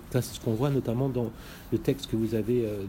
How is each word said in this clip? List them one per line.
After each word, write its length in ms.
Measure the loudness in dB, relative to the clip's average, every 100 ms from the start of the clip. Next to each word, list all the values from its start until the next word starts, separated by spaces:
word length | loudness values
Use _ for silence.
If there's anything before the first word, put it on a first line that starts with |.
| 0
Ça, 100 | 0
c'est 140 | 0 -2
ce 40 |
qu'on 140 | -2
voit 160 | 2 2
notamment 400 | 2 2 0 0
dans 220 | 0 -2 -6 -14 -16 -2
le 80 | 0
texte 260 | 2 0 0
que 100 | 0
vous 200 | 2 2
avez, 280 | 2 2 2
euh, 180 | -2